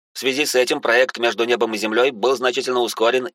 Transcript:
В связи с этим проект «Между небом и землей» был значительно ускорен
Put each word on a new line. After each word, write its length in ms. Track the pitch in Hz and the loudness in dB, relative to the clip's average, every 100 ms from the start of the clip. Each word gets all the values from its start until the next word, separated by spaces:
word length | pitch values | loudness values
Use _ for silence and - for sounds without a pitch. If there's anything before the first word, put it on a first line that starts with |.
| _ | _
В 60 | - | -6
связи 260 | 127 131 151 | -4 -2 0
с 100 | 127 | 2
этим 260 | 123 147 | 0 0
проект 360 | 117 120 131 - | 2 2 2 0
«Между 240 | 117 107 | -2 0
небом 300 | 117 117 117 | 0 0 0
и 40 | 107 | -2
землей» 340 | 107 110 135 | -2 0 0
был 240 | 110 123 127 | 2 0 0
значительно 440 | 127 123 127 127 | -2 -2 -2 -2
ускорен 500 | 113 - 110 127 123 | -2 0 2 0 -2